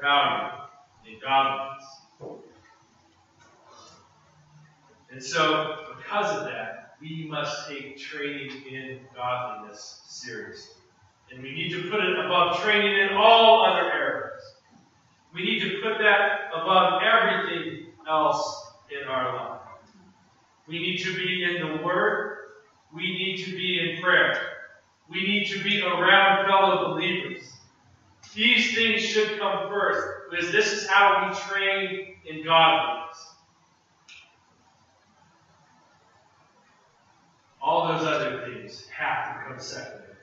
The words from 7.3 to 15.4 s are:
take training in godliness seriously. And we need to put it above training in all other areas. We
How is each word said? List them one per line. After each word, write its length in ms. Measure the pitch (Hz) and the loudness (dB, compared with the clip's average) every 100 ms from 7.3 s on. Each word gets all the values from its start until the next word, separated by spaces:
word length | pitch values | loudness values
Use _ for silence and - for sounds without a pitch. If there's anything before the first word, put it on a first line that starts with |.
| 147 143 - 139 | -6 -6 -8 -10
take 300 | 143 135 139 | -12 -14 -16
training 520 | - 151 143 143 135 131 135 | -14 -8 -8 -8 -10 -14 -14
in 300 | 131 131 123 - | -12 -12 -14 -16
godliness 880 | 127 123 123 - 107 107 101 - - - | -8 -4 -4 -6 -10 -14 -18 -20 -20 -20
seriously. 680 | - - - - - - - _ _ _ _ _ | -18 -14 -14 -14 -16 -20 -20 _ _ _ _ _
And 120 | 127 | -18
we 100 | 135 | -12
need 180 | 156 180 | -8 -6
to 200 | 180 180 | -6 -4
put 100 | 208 | -2
it 160 | 185 - | 0 -2
above 360 | 165 175 - - | 0 2 2 2
training 360 | 214 208 202 202 | 2 2 2 2
in 180 | 202 196 | 2 6
all 500 | 220 226 226 226 185 | 8 10 10 8 6
other 260 | 180 170 | 2 0
areas. 500 | - - - - - - - _ - _ _ _ _ _ | 0 -2 -4 -6 -12 -18 -20 _ -20 _ _ _ _ _
We 80 | 165 | -6